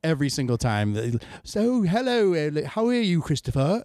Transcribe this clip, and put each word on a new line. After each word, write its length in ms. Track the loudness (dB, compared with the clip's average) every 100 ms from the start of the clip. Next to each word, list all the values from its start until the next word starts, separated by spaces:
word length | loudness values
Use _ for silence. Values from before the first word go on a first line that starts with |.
every 260 | 0 0 0
single 300 | 0 0 0
time. 600 | 2 2 2 0 -2 -4 -6 -18
So, 380 | -8 -2 0 2
hello, 520 | 2 2 0 2 2
uh, 320 | 2 0 -2 -4
how 200 | -2 0
are 80 |
you, 260 | 2 2 0
Christopher? 600 | 0 -4 -2 0 0 0